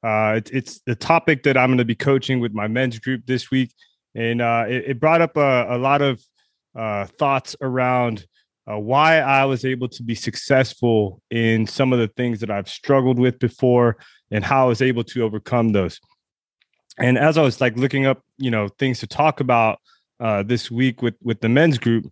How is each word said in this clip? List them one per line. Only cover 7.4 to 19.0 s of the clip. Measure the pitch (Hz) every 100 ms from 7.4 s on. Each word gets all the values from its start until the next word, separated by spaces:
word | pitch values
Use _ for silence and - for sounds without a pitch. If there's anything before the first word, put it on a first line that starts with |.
| - -
around, | 135 127 127 127 123 110 - _ _ _ -
uh, | 107
why | 104 135 156 160
I | 131 135 135
was | 131 131
able | 127 123
to | -
be | 117
successful | 113 - - - 135 131 - 120 113 101 - _
in | 117 113 110 107
some | - 131
of | 127
the | 110
things | - 123 113
that | 107
I've | 101 95
struggled | - - 139 127 123
with | 123 123
before | 117 - 127 123 120 110 - _ _
and | 107 101
how | 135 131
I |
was | 113
able | 131 120 113
to | 127
overcome | 113 104 - 123 113
those. | 101 90 - _ _ _ _ _ _ _ _ _ -
And | 123 123
as | 147 156
I |
was, | 143 -
like, | 127 113
looking | 131 139 135
up, | 131 _ _
you | 131
know, | 117 104
things | _ 135
to | 120